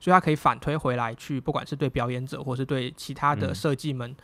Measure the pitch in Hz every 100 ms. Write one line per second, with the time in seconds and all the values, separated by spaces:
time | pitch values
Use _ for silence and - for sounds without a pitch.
0 | 185 180 160 151 147 120 - 151 139 123
1 | 117 117 - 135 151 135 123 139 139 131
2 | 123 123 131 131 135 127 131 135 123 -
3 | - 131 143 120 135 95 156 135 151 131
4 | 120 135